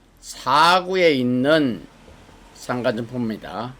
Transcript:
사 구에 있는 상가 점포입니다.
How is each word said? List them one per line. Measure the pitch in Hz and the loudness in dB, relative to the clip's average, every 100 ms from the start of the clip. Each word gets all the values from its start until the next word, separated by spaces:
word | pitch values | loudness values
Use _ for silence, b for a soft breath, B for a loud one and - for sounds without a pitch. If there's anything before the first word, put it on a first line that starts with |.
| _ _ | _ _
사 | - - 127 143 170 185 | -20 -10 0 4 4 4
구에 | 180 190 170 | 0 2 2
있는 | 135 123 127 139 160 139 92 - - - - - - - - | 2 0 0 2 2 2 -4 -12 -20 -20 -20 -20 -20 -20 -16
상가 | - 123 107 | -8 -4 -2
점포입니다. | 110 117 127 113 101 73 92 123 | -4 -6 -6 -6 -8 -12 -12 -12